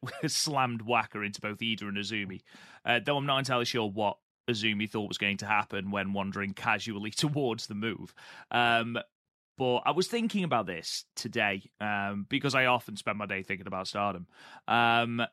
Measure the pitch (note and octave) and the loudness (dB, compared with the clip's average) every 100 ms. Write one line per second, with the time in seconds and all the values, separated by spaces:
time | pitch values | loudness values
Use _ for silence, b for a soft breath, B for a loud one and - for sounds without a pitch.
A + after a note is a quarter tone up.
0 | B2+ - D#3 - - C#3 B2+ A#2 G#2+ A#2+ | -8 -4 -2 0 0 2 0 0 0 2
1 | G#2+ G#2+ G#2 G#2 G#2+ G2+ A2+ A2 G#2 G2+ | 0 -4 -6 -4 -6 -4 -2 -2 -4 -4
2 | G2+ A2 F#2+ F#2+ B B B B - A#2+ | -4 -4 -4 -8 B B B B 0 2
3 | G#2+ C#3+ C#3+ C3+ C3 B2 A#2+ B2 G#2+ G2+ | 2 0 2 2 2 0 2 0 0 0
4 | G2+ - _ _ - A2+ A2 G#2 G#2+ A2+ | -2 -2 _ _ -4 0 2 2 0 -2
5 | G#2 - G2+ G2 G2 G#2+ G#2 G2+ F#2+ G2+ | -2 0 0 0 0 0 0 -4 -2 -2
6 | G2 G2 G2 G2+ G2+ F#2+ A#2 G#2+ A2+ G2+ | 0 -2 -2 -2 -4 -2 0 0 -2 -6
7 | G#2+ - D3+ D3 C3 A2+ - G#2 A2+ - | -6 -2 0 0 0 -2 -4 -4 -4 -4
8 | F2 B B B - A#2+ A#2+ A#2 A#2 A#2 | -8 B B B -2 2 6 4 2 -4
9 | - _ _ _ _ - B2+ B2 - D3+ | -6 _ _ _ _ 0 2 4 2 2
10 | F#3 A#3 A3+ G3+ E3+ B2 F#2 E2+ - - | 2 0 0 0 2 2 0 -4 -6 -8
11 | - - A#2 A#2 G#2 G2 - - G#2 G#2 | -8 -8 -4 2 2 0 -6 -8 -4 -2
12 | G2+ G2+ G2 C#3 C#3 C3 B2+ B2 - G#2 | -2 -4 -2 0 2 4 4 4 0 -6
13 | - G#2 G2+ F#2+ F#2 F#2+ F#2 F#2 F#2+ G#2 | -4 -4 -2 -4 -4 -6 -6 -6 -2 0
14 | G2+ F2+ F2 B B B - A#2 A#2 A#2 | 0 0 -8 B B B 0 4 6 4
15 | A#2 A#2 A2+ | 2 0 -2